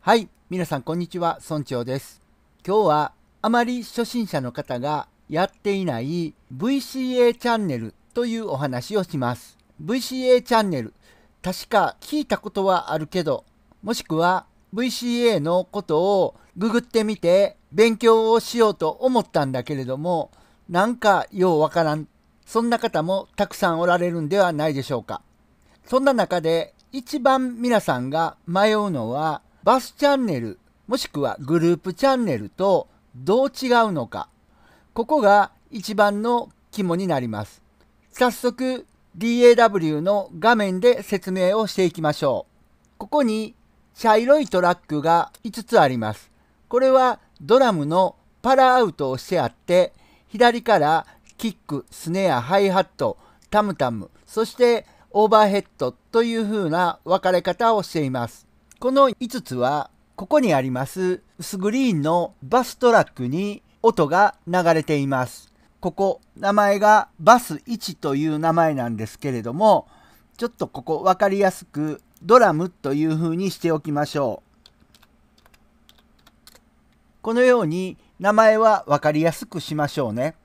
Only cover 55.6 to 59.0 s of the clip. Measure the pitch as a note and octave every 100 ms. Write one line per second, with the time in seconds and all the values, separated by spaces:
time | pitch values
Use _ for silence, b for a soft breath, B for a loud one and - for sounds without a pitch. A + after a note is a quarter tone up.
55.6 | F#3+ _ B2+ - _ A3+ A#3 A3+ G#3 G#3+
56.6 | F3 D#3+ F3 - - F#3+ F#3 F3+ F3 F3
57.6 | A#3 A3 F3+ E3+ C#3 B2+ A#2 - _ _
58.6 | _ _ B3 C4+